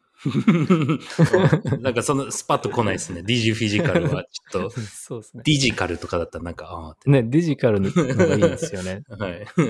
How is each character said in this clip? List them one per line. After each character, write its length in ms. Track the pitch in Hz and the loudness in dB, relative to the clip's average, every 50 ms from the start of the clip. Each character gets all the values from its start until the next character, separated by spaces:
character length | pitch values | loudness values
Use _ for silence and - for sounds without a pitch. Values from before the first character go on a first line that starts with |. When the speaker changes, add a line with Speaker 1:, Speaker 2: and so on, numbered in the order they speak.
| _ _ _ _ | _ _ _ _
Speaker 1:
<laughs> 1600 | - 143 117 - - - 175 170 151 - 185 165 151 123 160 131 - - - - 170 - - 180 190 165 - 165 - - 123 135 | -6 -4 -2 0 4 4 4 4 4 4 4 4 4 2 0 -2 -4 -6 0 2 4 4 4 4 4 4 4 2 2 0 -2 -2
な 100 | 117 131 117 | -2 -2 -2
ん 20 | |
か 80 | 117 110 | 0 0
そ 100 | - 147 | 0 0
の 180 | 135 139 110 117 | 0 -2 -4 -6
ス 120 | - - | -8 -2
パ 120 | - 151 | 0 0
ッ 20 | 139 | 0
と 120 | - - | 0 -2
来 120 | - - 113 | 0 0 0
な 80 | 101 | 0
い 40 | 95 | 0
で 40 | 92 | -2
す 140 | - - 95 | -4 -8 -10
ね。 100 | 85 85 | -8 -2
Speaker 2:
<laughs> 40 | |
Speaker 1:
デ 80 | 98 120 | 0 0
ィ 20 | 123 | 2
ジ 120 | 110 113 110 | 2 2 0
フ 120 | 110 113 | 0 0
ィ 20 | 107 | 0
ジ 120 | 101 104 | 0 2
カ 120 | 175 143 90 | 2 2 2
ル 200 | 170 170 147 - | 2 2 0 -2
は 120 | 107 92 | -2 -6
ち 320 | - - - _ - - | -8 -14 -18 _ -6 -6
ょ 100 | 95 90 | -4 -4
っ 40 | 98 | -4
と。 0 | |
Speaker 2:
<laughs> 120 | - 123 110 | -6 -10 -12
そ 360 | 101 - - - - - 117 | -12 -12 -16 -14 -12 -12 -12
う 20 | |
で 60 | 107 | -14
す 100 | - - | -14 -12
ね。 60 | 123 - | -4 2
Speaker 1:
デ 80 | - 156 | 2 2
ィ 60 | 143 | 4
ジ 140 | 135 123 107 | 2 0 0
カ 140 | - 98 | 0 -2
ル 100 | 85 87 82 | -4 -4 -6
と 100 | - - | -6 -4
か 100 | - 87 | -4 -4
だ 60 | 82 | -4
っ 60 | - | -4
た 80 | - 85 | -8 -10
ら 60 | 82 | -10
な 60 | 85 | -10
ん 40 | 82 | -10
か、 120 | - 82 80 | -12 -12 -12
あ 200 | 87 85 82 80 | -12 -12 -12 -14
ー 40 | 78 | -14
っ 40 | _ | _
て。 100 | - 135 | 2 4
Speaker 2:
ね、 140 | 143 135 117 | 4 4 4
デ 160 | 113 127 156 | 2 2 0
ィ 40 | 175 | 2
ジ 140 | 165 143 | 0 0
カ 140 | - - 123 | 0 2 2
ル 100 | 107 101 | 2 2
の 100 | 95 95 | 2 2
方 120 | - 175 160 | 2 0 0
が 320 | 123 135 - 185 160 147 | 0 2 2 2 2 4
い 40 | 107 | 4
い 40 | - | 2
で 160 | - - - | 2 2 0
す 160 | - 156 - | -6 -6 -6
よ 80 | 95 90 | -6 -6
ね。 220 | 92 92 101 - | -6 -8 -8 -10
Speaker 1:
<laughs> 80 | - 113 | -14 -12
は 120 | 92 107 92 | -8 -8 -8
い。 160 | 87 85 104 - - - 156 | -8 -8 -12 -10 -4 -2 -2